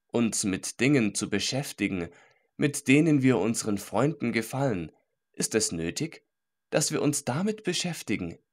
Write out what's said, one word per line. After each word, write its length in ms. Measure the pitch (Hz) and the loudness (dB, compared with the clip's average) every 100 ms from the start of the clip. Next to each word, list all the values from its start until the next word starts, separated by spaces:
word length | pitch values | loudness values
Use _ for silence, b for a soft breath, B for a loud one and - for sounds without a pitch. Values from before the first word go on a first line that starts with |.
| _ | _
uns 360 | 120 113 - | 0 2 0
mit 360 | 104 92 - - | -2 -2 -6 0
Dingen 360 | 123 143 107 - | 4 4 2 -2
zu 140 | 98 | -2
beschäftigen, 800 | 101 - 131 143 - 98 95 82 b b b b - | -2 -2 -4 -6 -2 -2 -2 -6 b b b b -2
mit 300 | 143 - - | -2 0 4
denen 340 | 143 160 147 | 4 6 4
wir 160 | 131 113 | 4 4
unseren 400 | 107 110 107 101 | 2 -2 -2 -4
Freunden 540 | - 101 143 160 120 | -2 0 0 0 -2
gefallen, 600 | 113 110 131 139 92 80 _ _ _ _ | -2 -4 -2 -2 -2 -6 _ _ _ _
ist 220 | - - - | -6 0 0
es 160 | - | 0
nötig, 540 | 85 82 - 160 - _ _ _ _ - | -2 -4 -4 -6 -8 _ _ _ _ -2
dass 220 | - - | 0 0
wir 100 | 151 | 0
uns 240 | 143 143 - | 0 0 -2
damit 380 | 135 208 214 | -2 -2 -4
beschäftigen 720 | - 175 180 160 - 101 87 - _ | -4 -4 -4 -6 -4 -4 -4 -10 _